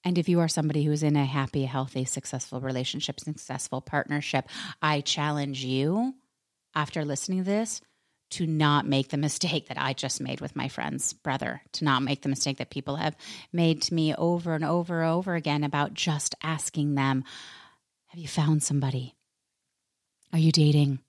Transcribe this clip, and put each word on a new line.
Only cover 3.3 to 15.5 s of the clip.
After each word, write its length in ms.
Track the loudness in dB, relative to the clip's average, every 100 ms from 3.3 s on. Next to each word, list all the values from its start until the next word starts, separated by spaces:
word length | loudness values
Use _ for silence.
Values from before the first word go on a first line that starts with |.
| -10 -8 -8 -6 -6
partnership, 680 | -2 -2 0 -4 0 -2 -2 -12 -12 -2
I 200 | 0 0
challenge 640 | 0 0 0 0 -2 -4
you, 500 | -2 0 2 2 -2 -6 _ _ _ _ _
after 300 | -4 -2 -2
listening 340 | -4 -4 -2 -2
to 60 |
this, 360 | 0 -2 -2 -8 _ _ _ _ _
to 160 | -4 0
not 400 | 4 6 6 4
make 220 | 0 0
the 80 | -2
mistake 520 | -2 0 -2 -2 -4
that 120 | -2
I 140 | -2
just 260 | -2 -4 -4
made 200 | -6 -6
with 160 | -6 -6
my 120 | -6
friend's 440 | -4 -6 -4 -4
brother, 500 | -4 -4 -2 -2 -6 _
to 120 | -2
not 180 | 2 2
make 200 | 2 -2
the 60 | -2
mistake 300 | -2 -4 -4
that 120 | -8
people 260 | -8 -6 -4
have 200 | -4 -4 -16 -18 -6
made 300 | 2 2 2
to 120 | 0
me 200 | 0 0
over 400 | 2 0 0 -2
and 100 | -2
over 380 | 0 0 0 0
and 80 | 2
over 240 | 0 0
again 300 | -2 0